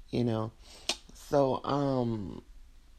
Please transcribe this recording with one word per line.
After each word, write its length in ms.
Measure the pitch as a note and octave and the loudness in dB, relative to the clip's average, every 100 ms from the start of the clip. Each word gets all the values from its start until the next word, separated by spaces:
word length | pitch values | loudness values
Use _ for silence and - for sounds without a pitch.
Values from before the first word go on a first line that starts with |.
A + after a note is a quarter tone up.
| - | -4
you 120 | B2+ | 0
know? 300 | A#2+ A2 A2 - - - - - - | 2 2 -2 -8 -20 -10 -6 -6 -10
So, 500 | - - D3 C3+ B2+ | -20 0 4 4 2
um, 800 | - C#3 C#3 C3 A#2+ A2 F2+ A1 - - - - - | 0 0 2 2 2 0 -4 -10 -14 -18 -20 -20 -20